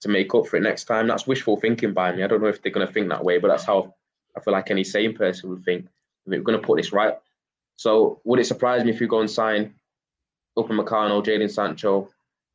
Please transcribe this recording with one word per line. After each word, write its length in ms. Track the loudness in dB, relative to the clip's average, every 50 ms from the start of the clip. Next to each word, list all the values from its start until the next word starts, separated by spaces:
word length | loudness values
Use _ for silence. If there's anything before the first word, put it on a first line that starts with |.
to 80 | -4 0
make 240 | 0 0 0 2 2
up 140 | 0 0
for 100 | 2 0 0
it 40 | 0
next 220 | 0 -2 -4 -4
time." 240 | -2 -2 0 0 0
That's 180 | 0 -2 -2
wishful 300 | -4 -4 -2 0 0 0
thinking 360 | 0 2 0 0 0 0 -2 0
by 200 | 0 0 0 0
me. 100 | -2 0
I 60 | 0
don't 120 | 2 2
know 80 | 2 0
if 140 | -2 -2 _
they're 100 | -6 -2
gonna 140 | -2 -4
think 220 | -2 -2 -2 -2 -2
that 160 | -2 -2 0
way, 140 | 2 2 4
but 100 | 4 4
that's 160 | 2 2 2
how 300 | 0 0 0 0 -2 _ _ _ _ _ _ _ _ _
I 40 | -8
feel 120 | -4 -2 -2
like 180 | -2 0 -2
any 140 | -2 -2 -2
sane 300 | 0 0 0 0 0 0
person 360 | 0 -2 -2 -2 -2 -8 -12
would 140 | -12 -8 -4
think. 240 | -4 -4 -4 -4 -14 _ _ _ _ _ _ _
"We're 140 | -6 -6 -4
gonna 180 | 0 0 -2 -2
put 180 | 2 2 2 2
this 140 | 2 0 0
right." 220 | 0 0 0 0 -4 _ _ _ _ _ _ _ _ _ _ _
So 440 | -4 0 2 4 4 4 4 2 -4 _
would 160 | 2 2 2
it 60 | 2
surprise 380 | 2 0 0 0 0 2 2 2
me 60 | 0
if 100 | 0 0
we 60 | -2
go 140 | 0 0 0
and 100 | 0 0
sign 440 | 0 -2 0 0 0 0 -2 -4 -8 _ _ _ _ _ _ _ _ _ _ _ _ _ _ _ _
Upamecano, 680 | -4 -2 0 0 -2 -2 0 0 0 0 2 0 0 0
Jadon 260 | 0 0 0 0 -2
Sancho, 580 | -2 -2 -4 -4 -4 -4 -2 0 0 0 -2 -4 _ _ _ _ _ _ _ _ _